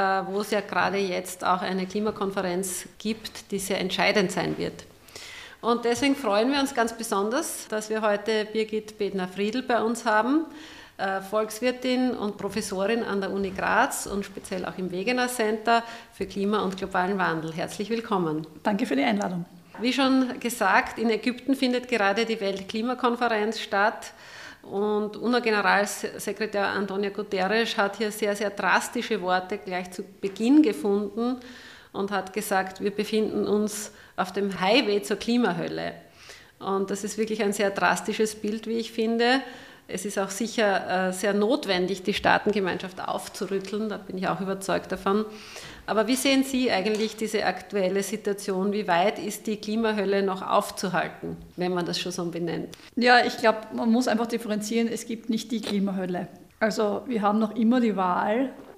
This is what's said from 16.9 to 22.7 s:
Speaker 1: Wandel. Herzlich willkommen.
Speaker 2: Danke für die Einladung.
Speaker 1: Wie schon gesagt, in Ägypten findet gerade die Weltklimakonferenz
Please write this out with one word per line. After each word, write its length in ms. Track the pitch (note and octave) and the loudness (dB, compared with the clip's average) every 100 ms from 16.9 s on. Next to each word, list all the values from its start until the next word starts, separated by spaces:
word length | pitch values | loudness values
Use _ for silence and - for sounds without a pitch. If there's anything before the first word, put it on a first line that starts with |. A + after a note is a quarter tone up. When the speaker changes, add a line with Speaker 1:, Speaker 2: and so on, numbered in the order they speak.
| F#3+ F3+ G3 | 0 0 0
Speaker 1:
Wandel. 380 | E3+ D#3+ D#3+ | 0 0 -4
Herzlich 340 | D#3+ - - G3+ | -6 -6 -6 -4
willkommen. 580 | A3+ A3+ G3 E3 D#3 D#3+ - | -4 0 0 2 -2 -6 -6
Speaker 2:
Danke 220 | - G3+ | -2 0
für 120 | C4 C4+ | 2 2
die 80 | |
Einladung. 420 | C#4 G3+ G3+ F3+ F3 - - - | 2 2 0 -4 -6 -14 -20 -4
Speaker 1:
Wie 140 | A3+ | 0
schon 440 | B3+ C4+ C4 B3+ A#3+ | 2 4 4 2 -2
gesagt, 600 | A#3+ A#3 G3 G#3 - - | -4 0 4 4 4 0
in 100 | A3+ | 0
Ägypten 460 | G#3+ B3+ A#3+ - | 2 0 -2 0
findet 340 | C4+ B3+ B3 B3 | 0 2 0 0
gerade 380 | A3+ G3 G3 A3+ | 2 4 2 0
die 120 | A3 | 0
Weltklimakonferenz 1200 | G3 F#3+ F#3+ | -2 -4 -4